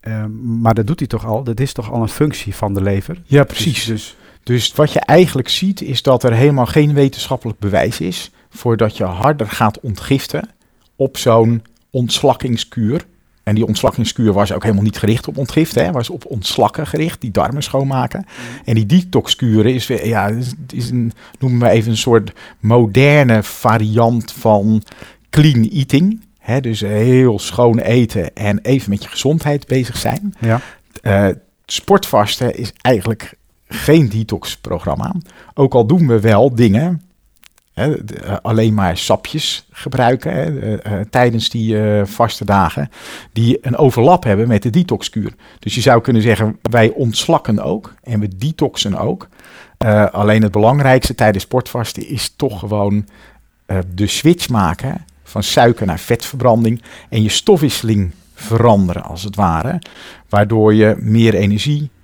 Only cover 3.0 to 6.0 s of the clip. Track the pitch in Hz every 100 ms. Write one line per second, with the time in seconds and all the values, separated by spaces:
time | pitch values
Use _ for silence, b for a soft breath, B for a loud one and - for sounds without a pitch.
3 | - 87 - 139 135 - - 123 - 110
4 | - - b b - 120 110 - 151 -
5 | - 160 180 135 123 - 190 196 - 127